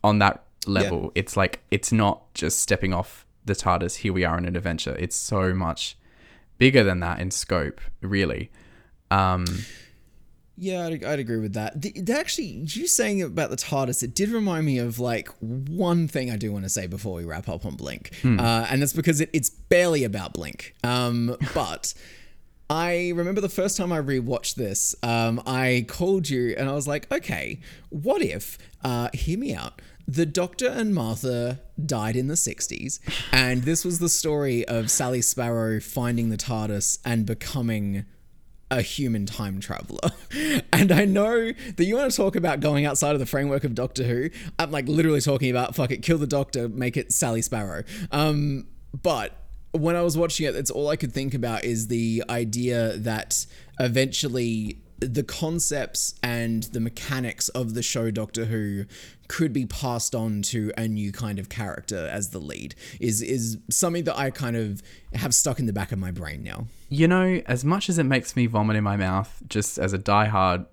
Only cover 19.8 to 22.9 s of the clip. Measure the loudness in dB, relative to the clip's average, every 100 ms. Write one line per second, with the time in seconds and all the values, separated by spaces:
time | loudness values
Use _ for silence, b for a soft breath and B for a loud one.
19.8 | 6 2 0 -2 -6 -6 -8 -10 -16 -4
20.8 | 0 2 2 2 0 -2 -2 -2 -2 -4
21.8 | -6 -8 B B B B -20 _ -2 0
22.8 | 2